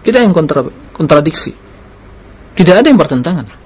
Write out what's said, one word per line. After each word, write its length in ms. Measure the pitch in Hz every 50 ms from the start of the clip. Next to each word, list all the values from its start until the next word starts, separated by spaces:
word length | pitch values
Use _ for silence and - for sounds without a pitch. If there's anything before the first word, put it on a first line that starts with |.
Tidak 200 | _ - 233 254 240
yang 120 | 208 175
kontra-, 360 | 165 160 143 - 143 127 131 - - - - -
kontradiksi. 600 | - 160 147 156 151 147 160 156 - - - - - - - - - - - - - - - - - - - - - - - -
Tidak 200 | - 185 160 180
ada 120 | 202 254
yang 120 | 302 277 208
bertentangan. 480 | 151 - 139 127 123 165 185 165 123 101 - - -